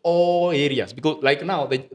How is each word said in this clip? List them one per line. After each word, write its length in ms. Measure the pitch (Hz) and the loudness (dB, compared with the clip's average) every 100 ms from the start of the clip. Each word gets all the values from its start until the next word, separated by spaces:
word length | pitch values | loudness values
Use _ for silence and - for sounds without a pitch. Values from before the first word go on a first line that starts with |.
all 480 | 170 175 175 175 175 | -2 2 4 2 2
areas, 420 | 147 143 127 95 | 2 0 0 -6
because, 300 | 123 156 151 | -2 -4 0
like, 200 | 135 147 | 0 0
now, 220 | 170 175 131 | -2 -4 -2
the, 200 | 131 - | -4 -6